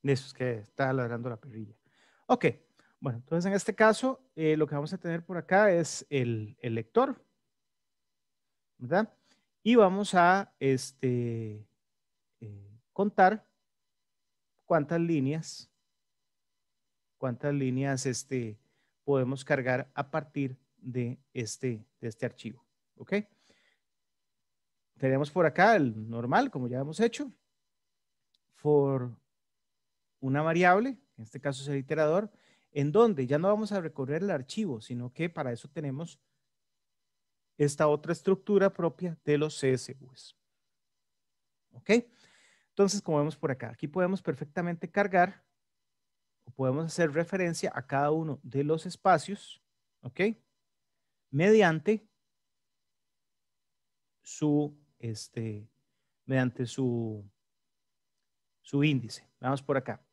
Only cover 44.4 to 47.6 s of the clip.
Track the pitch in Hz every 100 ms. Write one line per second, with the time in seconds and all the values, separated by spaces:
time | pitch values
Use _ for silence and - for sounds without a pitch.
44.4 | 147 - 175 170 175 - 202 185 180 -
45.4 | _ _ _ _ _ _ _ _ _ _
46.4 | - - 131 135 160 165 165 143 165 190
47.4 | 175 165